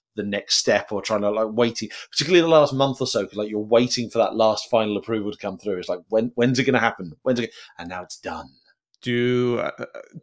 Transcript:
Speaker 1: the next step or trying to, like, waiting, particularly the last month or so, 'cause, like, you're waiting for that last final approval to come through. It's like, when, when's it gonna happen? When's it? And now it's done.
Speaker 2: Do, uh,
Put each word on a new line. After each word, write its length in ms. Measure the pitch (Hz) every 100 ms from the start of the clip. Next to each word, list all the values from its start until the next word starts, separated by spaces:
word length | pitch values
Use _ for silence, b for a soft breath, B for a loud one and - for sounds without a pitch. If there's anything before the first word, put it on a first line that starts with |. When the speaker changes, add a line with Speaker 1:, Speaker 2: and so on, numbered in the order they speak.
| _ 107
Speaker 1:
the 80 |
next 340 | 101 101 - -
step 340 | - 104 -
or 100 | 101
trying 200 | - 107
to, 80 | 101
like, 200 | 107 110
waiting, 380 | 110 117 113 104 B B
particularly 300 | - 143 180
the 60 | 165
last 240 | 160 143
month 260 | 135 139 123
or 80 | 120
so, 180 | 113 95
'cause, 100 | 101
like, 140 | 107
you're 100 | 107
waiting 500 | 107 117 123 123 113
for 80 | 113
that 180 | 104 107
last 340 | 110 104 -
final 280 | 113 107 104
approval 340 | - 113 104
to 60 | 101
come 200 | 104 95
through. 200 | 104 92
It's 100 | 87
like, 120 | 90 -
when, 220 | 113 120 120
when's 240 | 120 127
it 40 | 131
gonna 140 | 123
happen? 340 | 113 - 90 -
When's 180 | 131 123
it? 120 | 113 B B B
And 100 | 85
now 140 | 90
it's 160 | 87 -
done. 320 | 92 76 - _ _ _ _ _
Speaker 2:
Do, 580 | 127 120 120 123 123 117
uh, 260 | 73 - 123 - - 165